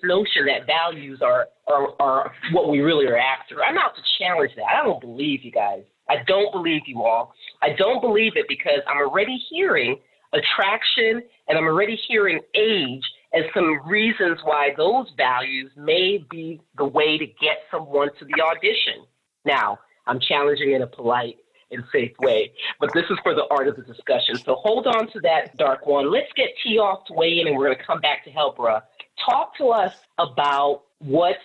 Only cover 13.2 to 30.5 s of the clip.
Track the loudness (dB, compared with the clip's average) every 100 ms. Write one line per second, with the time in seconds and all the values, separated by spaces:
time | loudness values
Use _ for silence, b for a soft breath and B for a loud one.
13.2 | B -2 0 0 2 0 0 0 2 2
14.2 | 0 0 0 2 2 2 2 2 -2 0
15.2 | 0 0 -2 -6 -10 -6 0 2 2 -2
16.2 | -6 -12 -12 -12 _ -6 -2 2 2 0
17.2 | -4 -4 -4 -4 -6 -10 -2 0 0 -4
18.2 | -6 0 0 0 0 0 -2 -4 -12 _
19.2 | _ _ -2 0 0 -4 b b -4 -2
20.2 | 0 2 2 2 2 0 -2 -4 -2 -2
21.2 | -2 -10 _ b b -14 -4 -2 -2 -2
22.2 | 2 2 0 B B B -2 0 -2 -2
23.2 | 0 0 0 0 0 -2 -8 -10 0 0
24.2 | 0 -2 -2 0 2 2 2 0 0 -2
25.2 | 0 2 0 0 0 2 2 2 2 0
26.2 | 0 -2 -4 -4 -2 2 2 0 -4 0
27.2 | 2 2 0 2 0 0 -2 -2 -2 -2
28.2 | -4 -2 -2 0 0 0 -4 B B -6
29.2 | 0 0 -2 0 2 2 0 -4 _ -4
30.2 | -2 0 0